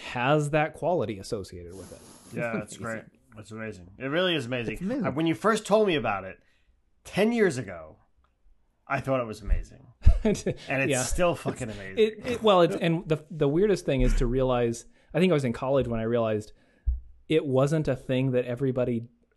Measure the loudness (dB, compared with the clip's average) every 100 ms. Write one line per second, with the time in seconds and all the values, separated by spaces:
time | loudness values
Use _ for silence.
0 | -10 -2 2 2 2 0 0 -2 -2 0
1 | 0 -4 -6 -8 -8 -14 -16 -16 -16 -18
2 | -20 -20 -16 -8 -6 -6 -10 -12 -10 -10
3 | -12 _ _ -20 -16 -12 -12 -12 -16 -12
4 | -4 0 0 0 -4 -6 -6 -6 -6 -4
5 | -4 -2 -2 0 0 0 2 2 4 0
6 | 0 -4 -8 -16 _ _ _ _ _ _
7 | -8 0 0 2 0 0 -8 -12 -14 -20
8 | _ _ _ _ _ _ _ _ -6 -6
9 | -2 -2 -2 -6 0 0 0 -14 -20 4
10 | 8 8 6 0 -2 -6 -4 -2 0 0
11 | 0 2 2 0 -4 -6 -8 -10 -8 0
12 | 0 0 -6 0 4 6 4 2 0 0
13 | 0 -4 -4 -2 0 2 2 2 0 2
14 | 4 4 2 0 2 2 0 -2 -10 _
15 | _ 0 2 4 0 -2 0 0 0 -2
16 | 0 0 0 -2 -4 -16 _ _ -4 -4
17 | -6 -16 0 0 2 2 4 2 0 -2
18 | -2 0 2 0 -2 -2 -2 0 0 -2
19 | -6 _ _